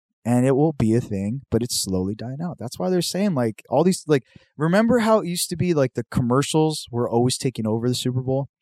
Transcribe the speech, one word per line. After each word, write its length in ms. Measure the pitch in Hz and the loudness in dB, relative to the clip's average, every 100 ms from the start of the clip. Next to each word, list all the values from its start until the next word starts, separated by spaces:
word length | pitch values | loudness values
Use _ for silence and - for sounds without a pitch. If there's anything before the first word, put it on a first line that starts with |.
| _ _ | _ _
And 220 | 117 123 127 | 0 2 4
it 60 | |
will 200 | 135 156 | 4 2
be 220 | 147 110 | 2 2
a 60 | 113 | 2
thing, 420 | - 98 101 135 - | 0 -4 -4 -6 -2
but 120 | 113 | -2
it's 160 | 120 - | -2 -4
slowly 320 | 98 92 95 | -2 -2 -2
dying 240 | 110 117 135 | -6 -10 -8
out. 140 | 175 - | -10 -8
That's 200 | 107 - | -12 -6
why 100 | 180 | -2
they're 140 | 185 | -2
saying, 320 | 165 180 208 | -2 -2 -2
like, 280 | 143 117 - - | 0 -2 -4 -2
all 140 | 131 | 2
these, 200 | 175 180 147 | 2 0 0
like, 160 | 143 - - _ - | 0 -2 -16 _ -4
remember 440 | 156 196 233 247 | 0 2 4 4
how 180 | 220 220 | 4 2
it 80 | 175 | 2
used 240 | 175 - | -4 -4
to 60 | 165 | -2
be, 180 | 180 | 0
like, 200 | 156 131 | 2 0
the 100 | - - | -2 -4
commercials 760 | - 120 127 139 160 156 151 - | -2 2 2 2 2 2 0 -6
were 200 | 120 123 | -4 0
always 260 | 117 123 - | 2 2 0
taking 300 | 135 123 110 | -4 -2 -2
over 220 | 113 120 | -2 -2
the 60 | |
Super 280 | 120 127 127 | -2 -2 -4
Bowl? 260 | 127 135 139 _ | -4 -4 -6 _